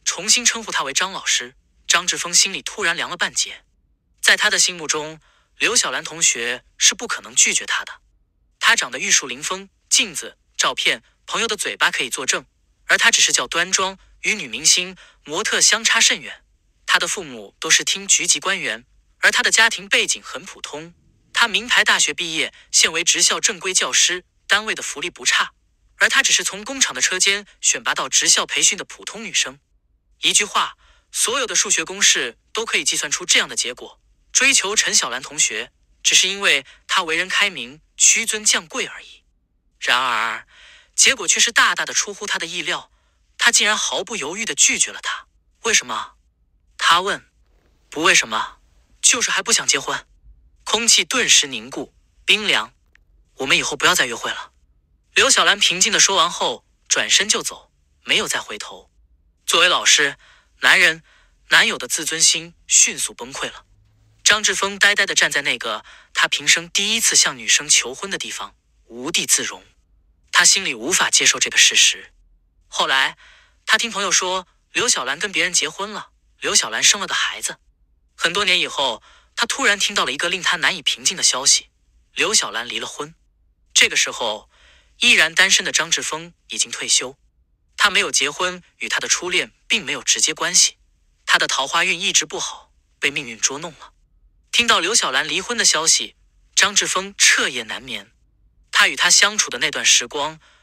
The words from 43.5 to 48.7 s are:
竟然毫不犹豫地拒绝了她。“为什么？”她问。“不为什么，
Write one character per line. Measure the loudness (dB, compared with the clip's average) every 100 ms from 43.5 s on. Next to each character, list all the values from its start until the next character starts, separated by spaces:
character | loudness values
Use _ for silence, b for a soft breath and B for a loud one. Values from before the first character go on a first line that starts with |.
竟 | 4 4
然 | 0
毫 | -2 -4
不 | -4 -6
犹 | -6 -6
豫 |
地 | -4 2
拒 | 2 2
绝 | -6
了 | -10
她。 | -8 -8 -12 _ _ _ 0
“为 |
什 | 0 0
么？” | -6 -8 _ _ _ _ _ _ -2
她 | 2 2
问。 | 2 -4 -10 _ _ _ _ _ _
“不 | 0
为 | 4
什 | 4 2
么， | -2 -6 -10 _